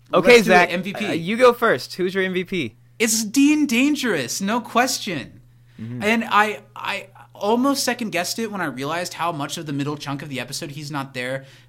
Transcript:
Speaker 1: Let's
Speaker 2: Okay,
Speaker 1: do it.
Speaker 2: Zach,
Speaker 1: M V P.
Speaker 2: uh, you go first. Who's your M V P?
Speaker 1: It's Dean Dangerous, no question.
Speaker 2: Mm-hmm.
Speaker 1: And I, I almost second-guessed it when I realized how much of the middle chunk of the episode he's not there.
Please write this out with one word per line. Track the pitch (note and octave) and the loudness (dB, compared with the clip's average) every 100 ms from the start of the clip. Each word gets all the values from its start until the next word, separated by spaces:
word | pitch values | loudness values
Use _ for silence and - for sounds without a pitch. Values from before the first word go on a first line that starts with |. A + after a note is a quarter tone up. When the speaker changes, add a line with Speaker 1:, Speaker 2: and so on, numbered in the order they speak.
| - | -2
Speaker 1:
Let's | E3+ - | 2 8
Speaker 2:
Okay, | A#3+ | 8
Speaker 1:
do | |
it. | |
Speaker 2:
Zach, | F#3 F3+ F3 | 8 6 4
Speaker 1:
M | F3+ | 0
V | G3 | -6
P. | - G#3 | -6 -4
Speaker 2:
uh, | |
you | E3+ E3 A3+ | -4 -2 4
go | B3 | 4
first. | A#3+ A3+ C3+ - | 6 2 2 -2
Who's | - F3+ | -4 -4
your | F#3+ | -2
M | F#3+ | -2
V | F#3 | -2
P? | F3+ F#3 A#2 - _ - | -4 -4 -4 -8 _ -2
Speaker 1:
It's | A3+ A3+ | 0 0
Dean | G#3+ C#4 C#4+ D4+ D4 | 0 4 6 6 2
Dangerous, | A#3 C#4+ D4 B3 E3 A#2 - | 2 2 2 0 0 -2 -4
no | G3 A#3 | -2 -2
question. | A#3 A3+ C4 - - D3+ F#2+ - - - _ - | 0 0 0 -2 -4 -6 -8 -16 -20 -20 _ -14
Speaker 2:
Mm-hmm. | A2+ B2 | -10 -4
Speaker 1:
And | G#3 A#3 A3+ | 0 0 2
I, | G#3 G#3+ G#3 - - | 2 2 -2 -12 -12
I | - G3 - - - | -8 -8 -10 -20 -20
almost | - G3+ A#3+ C#4 C#4 | -6 0 2 2 0
second-guessed | - A#3+ A3 E3+ F3 - | -2 -2 -4 -4 -4 -4
it | A3+ | -6
when | G3+ | -4
I | D#3+ | -6
realized | B2 C#3+ E3 F3 | -6 -6 -4 -6
how | - E3 | -4 -4
much | D#3+ D3 E3+ | -4 -6 -8
of | D#3 | -6
the | |
middle | C#3 C#3+ D3 | -4 -4 -6
chunk | C#3+ C#3 | -8 -8
of | D#3+ | -8
the | B2+ | -8
episode | A#2+ C#3+ D#3+ | -8 -8 -10
he's | C#3 D3 | -12 -10
not | D3 C3+ | -8 -8
there. | B2+ B2 C3+ C3+ - | -8 -6 -8 -10 -20